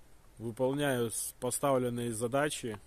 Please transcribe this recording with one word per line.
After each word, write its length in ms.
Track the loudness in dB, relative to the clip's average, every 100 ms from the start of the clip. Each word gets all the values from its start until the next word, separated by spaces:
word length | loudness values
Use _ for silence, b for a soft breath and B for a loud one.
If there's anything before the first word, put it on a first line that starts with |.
| -20 -20 -20 -10
выполняю 720 | -8 0 0 2 2 2 0
с-, 220 | -2 -8 -4
поставленные 720 | -4 0 4 4 2 -2 -4
задачи. 680 | -2 0 2 2 0 -6 -8